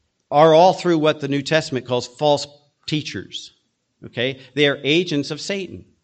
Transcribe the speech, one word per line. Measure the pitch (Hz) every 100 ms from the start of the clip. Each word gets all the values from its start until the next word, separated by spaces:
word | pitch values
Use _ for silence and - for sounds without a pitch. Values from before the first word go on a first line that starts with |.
| _ _ -
are | 143 160
all | 156 185
through | 170 175 165
what | 151 151
the | 143
New | 139
Testament | 139 160 156 127 120
calls | 123 -
false | - 151 143 - _ _ _ -
teachers. | 156 - 101 - - - _ _ _ _ _ 87
Okay? | - 127 135 - 139
They | 147
are | 135
agents | 131 160 175 147 139
of | 151
Satan | - 196 190 95 - _